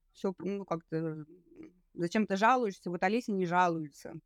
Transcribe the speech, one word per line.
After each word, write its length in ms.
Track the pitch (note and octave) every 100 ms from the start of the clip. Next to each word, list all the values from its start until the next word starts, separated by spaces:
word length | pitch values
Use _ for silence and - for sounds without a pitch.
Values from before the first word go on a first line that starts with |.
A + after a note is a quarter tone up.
| _
Все 200 | - G3
п-, 120 | F3+ F3
ну, 200 | G3+ F#3+
как-то, 320 | E3 - D#3+
м, 300 | E3 D#3 D3+ F3 _ - - _ _ -
зачем 320 | E3+ A3 G#3
ты 100 | G3
жалуешься? 520 | A3 B3+ A3 F#3+ F3+
Вот 120 | F3
Олеся 280 | F#3+ A3+ A#3
не 120 | G3 F3
жалуется". 680 | F3 F3+ E3 D3 - - D#3+